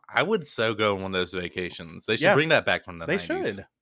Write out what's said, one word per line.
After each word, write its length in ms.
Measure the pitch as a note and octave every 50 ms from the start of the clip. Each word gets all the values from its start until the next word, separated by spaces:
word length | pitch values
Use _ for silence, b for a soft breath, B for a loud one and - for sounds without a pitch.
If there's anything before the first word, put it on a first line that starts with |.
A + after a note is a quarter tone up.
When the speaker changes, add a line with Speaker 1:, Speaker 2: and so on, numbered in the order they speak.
| - -
Speaker 1:
I 140 | - A#2+ C#3+
would 240 | B3 A3+ G3+ D3 -
so 260 | - - A2+ A2 A2
go 200 | G2+ A2 G#2 G2+
on 80 | F#2+ F#2+
one 120 | G2 F#2+
of 40 | F#2
those 140 | F2+ F2 F#2
vacations. 720 | F2+ F2 F2 - F#2 F2+ E2+ - - E2+ E2 E2+ F#2 -
They 120 | - A2+ A2+
should 160 | C#3+ F#3 G3+
Speaker 2:
Yeah. 0 |
Speaker 1:
bring 160 | C#3+ D#3 D#3+
that 160 | D#3 A#2 G2+
back 200 | - F2+ F2+ -
from 140 | G2 F2 E2
the 80 | E2 -
Speaker 2:
They 100 | F3+ G3
Speaker 1:
nineties. 20 |
Speaker 2:
should. 480 | E3+ - E4+ G4 F4+ B2+ G2+ G2 F#2+ - _ _